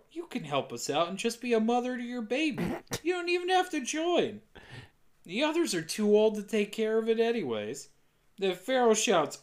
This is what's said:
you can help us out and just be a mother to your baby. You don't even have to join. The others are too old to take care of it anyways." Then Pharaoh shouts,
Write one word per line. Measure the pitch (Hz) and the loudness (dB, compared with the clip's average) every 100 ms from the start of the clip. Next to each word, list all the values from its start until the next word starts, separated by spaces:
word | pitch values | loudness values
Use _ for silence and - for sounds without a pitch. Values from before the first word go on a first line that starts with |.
| _ | _
you | 330 349 | -14 -8
can | 247 | -8
help | 151 143 131 | -2 -2 -2
us | 120 - | -8 -4
out | 143 170 | 0 0
and | 196 | -2
just | 233 226 | -4 -4
be | 247 | 0
a | 226 | 2
mother | 220 247 247 254 | 2 0 -2 -6
to | |
your | 240 247 | -8 -8
baby. | 220 254 311 196 175 370 - - | -4 -2 -2 -2 -4 -6 -8 -8
You | 320 | -4
don't | 359 349 | -4 0
even | 349 359 | -2 2
have | 370 359 | 2 2
to | 302 233 | -2 -4
join. | 302 339 339 139 104 _ - - - - _ _ _ | -4 0 2 0 -4 _ -20 -20 -20 -20 _ _ _
The | - 196 | -10 -2
others | 302 320 285 185 | 0 0 0 -2
are | |
too | 160 - 208 208 | -4 -2 4 4
old | 220 208 | 4 0
to | |
take | 202 220 208 | -4 -2 -2
care | - 220 226 | -2 -2 0
of | 226 | 0
it | 226 | 0
anyways." | 226 233 143 107 104 113 - _ _ _ _ - | 2 0 -2 -4 -6 -10 -14 _ _ _ _ 0
Then | 190 180 | 0 0
Pharaoh | - 262 233 214 | 0 4 6 6
shouts, | - 180 147 - | 6 4 4 -2